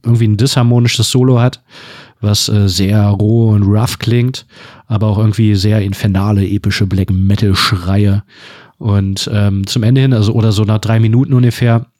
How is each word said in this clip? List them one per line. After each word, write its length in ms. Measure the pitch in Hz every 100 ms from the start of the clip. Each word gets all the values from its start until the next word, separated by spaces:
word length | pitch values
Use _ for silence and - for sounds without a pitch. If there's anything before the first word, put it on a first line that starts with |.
irgendwie 240 | 120 117 113
ein 100 | 104
disharmonisches 720 | 135 135 120 120 120 - 113
Solo 280 | 127 127 123
hat, 220 | 123 - _ - - - - _
was, 280 | 104 104 -
äh, 200 | 107 101
sehr 320 | 87 98 107 101
roh 440 | 98 107 117 113
und 120 | 104
rough 360 | 98 107 107 -
klingt, 460 | 113 120 123 131 - - - - -
aber 200 | 107 110
auch 120 | 104
irgendwie 360 | 110 104 110
sehr 280 | 101 104 107
infernale, 600 | 98 95 104 95 101 101 98
epische 380 | 101 101 - 98
Black 240 | 95 92
Metal 440 | 95 98 98 104
Schreie. 680 | 92 - 98 87 98 104 101 - - - - - -
Und, 520 | 104 101 98 98 -
ähm, 340 | 104 101 98 98
zum 160 | -
Ende 160 | 110 135
hin, 120 | 135
also, 180 | 117 104
oder 180 | 110 110
so 140 | 104
nach 140 | 104 107
drei 180 | 104 113
Minuten 340 | 113 117 139
ungefähr 520 | 131 123 - 120 117 120 _